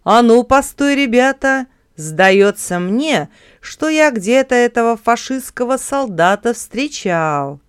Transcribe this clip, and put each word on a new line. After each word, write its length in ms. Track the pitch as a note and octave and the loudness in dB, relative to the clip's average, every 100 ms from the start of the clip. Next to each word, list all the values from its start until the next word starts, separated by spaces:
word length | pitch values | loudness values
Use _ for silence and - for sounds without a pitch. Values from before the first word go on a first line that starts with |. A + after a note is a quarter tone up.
«А 200 | - A3 | 2 4
ну, 200 | A#3+ A#3 | 6 4
постой, 520 | A#3+ C4+ C4 - C#4+ C#4 | 4 2 0 -2 -2 0
ребята! 720 | C#4 A#3+ C4 C4+ C4+ C4+ B3+ _ _ - | 0 2 2 0 -2 -2 -4 _ _ -16
Сдается 840 | D#3 D#3 F#3+ G3 G3+ G3+ - F3 | -6 2 4 4 4 0 -6 -4
мне, 500 | F3+ A3+ D#4 A3 D3 _ _ _ | -2 -2 0 -2 -4 _ _ _
что 260 | - - D#4 | -20 -8 -2
я 220 | D#4 D4+ | 0 0
где-то 460 | A3+ F#3 B3+ C4 B3 | 0 0 0 2 2
этого 420 | A#3+ A#3+ A#3 A3+ | 0 0 0 0
фашистского 800 | - A#3 - C4 - - B3 C4 | -2 -2 -4 -8 -8 -6 -4 -4
солдата 760 | - C#4 C4 E3 E3+ G#3 A#3 | -4 -4 -4 0 0 2 -2
встречал». 1080 | A#3 - A3 D4 - G3 E3+ D#3 D3 C#3 C#3+ | -6 -8 -6 -6 -6 -4 -2 -2 -2 -6 -10